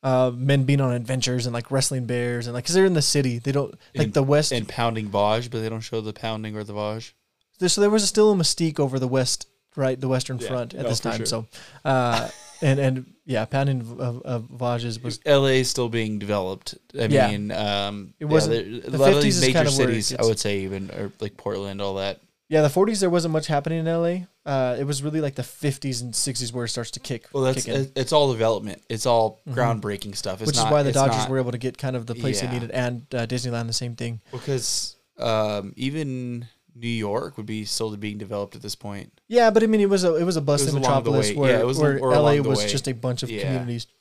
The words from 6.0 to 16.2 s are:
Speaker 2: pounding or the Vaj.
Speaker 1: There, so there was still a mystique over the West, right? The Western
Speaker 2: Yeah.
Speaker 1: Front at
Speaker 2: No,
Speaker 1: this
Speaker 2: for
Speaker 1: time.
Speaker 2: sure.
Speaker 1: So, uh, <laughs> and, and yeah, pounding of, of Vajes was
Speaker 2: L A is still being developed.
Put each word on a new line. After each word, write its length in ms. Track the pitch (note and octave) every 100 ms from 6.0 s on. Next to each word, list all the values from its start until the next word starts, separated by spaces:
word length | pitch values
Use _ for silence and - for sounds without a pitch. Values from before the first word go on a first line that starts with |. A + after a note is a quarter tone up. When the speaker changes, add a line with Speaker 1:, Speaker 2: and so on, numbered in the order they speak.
| G#2+
Speaker 2:
pounding 420 | G#2+ A2+ A2 A2 G#2+
or 80 |
the 100 | G#2
Vaj. 380 | G#2 G#2 A2 - _ _ _ _ _
Speaker 1:
There, 80 | F3+
so 140 | G#3
there 80 | G#3
was 180 | A3 G3+
still 240 | G#3+ G#3+
a 40 | G3
mystique 440 | D#3 - E3 D3
over 200 | C#3 C3
the 80 | B2+
West, 400 | C3 B2+ - - _ _ -
right? 240 | C3 C3
The 80 | C3
Western 300 | B2+ - B2+
Speaker 2:
Yeah. 80 | A2+
Speaker 1:
Front 260 | B2 A#2+
at 100 | -
Speaker 2:
No, 60 | A#2
Speaker 1:
this 100 | A#2+
Speaker 2:
for 80 | A#2+
Speaker 1:
time. 80 | A2+
Speaker 2:
sure. 80 | A2+
Speaker 1:
So, 200 | A2+ A2+ - - -
uh, 460 | C#3+ C3 B2 A#2 A2+ - -
<laughs> 160 | -
and, 180 | D3+ C3+
and 340 | C#3 C3 B2+ _ -
yeah, 180 | B2
pounding 380 | A2 C#3 C#3 C3 A2+ A#2+
of, 220 | B2 A#2+
of 220 | C3+ A#2+ A2+
Vajes 560 | B2+ B2 A#2+ A#2+ A2+
was 160 | A#2+ A2+ -
Speaker 2:
L 200 | C#3 C3+
A 140 | C3
is 100 | B2+
still 200 | - A#2+
being 300 | A#2 A2
developed. 560 | G#2+